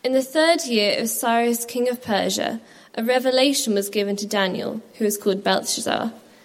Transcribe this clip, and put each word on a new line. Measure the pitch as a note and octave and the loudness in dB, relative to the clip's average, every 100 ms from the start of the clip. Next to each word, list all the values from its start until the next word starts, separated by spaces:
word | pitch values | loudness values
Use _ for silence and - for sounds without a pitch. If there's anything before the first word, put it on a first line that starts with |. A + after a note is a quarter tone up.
In | B3+ | 2
the | C4 | 0
third | C4 D#4 D#4+ E4+ | 2 2 4 2
year | C4+ A3+ G#3 - | 2 2 2 2
of | A3+ | -2
Cyrus, | - A#3 A#3 A#3 A#3 | -2 0 2 2 0
king | - B3 B3 | -4 -2 -2
of | A#3+ | -2
Persia, | A#3+ G3 F#3 G3+ - A3+ - - - | -2 0 0 -2 -4 -4 -12 -20 -12
a | - | -4
revelation | A3+ B3+ C4 B3+ C#4 C#4 A3+ | 0 2 2 4 4 2 0
was | G3+ G3+ | 0 0
given | G#3+ G3+ G3+ | -2 -2 -4
to | G#3 | -2
Daniel, | G#3 F#3 F#3 - A3 - - | 0 0 -2 -6 -8 -12 -2
who | |
was | G#3+ G#3+ | -2 0
called | G#3 G3 | -2 0
Belteshazzar. | F#3+ F#3+ - - - - A3+ - - - | 0 0 0 -4 -2 -2 -4 -8 -20 -20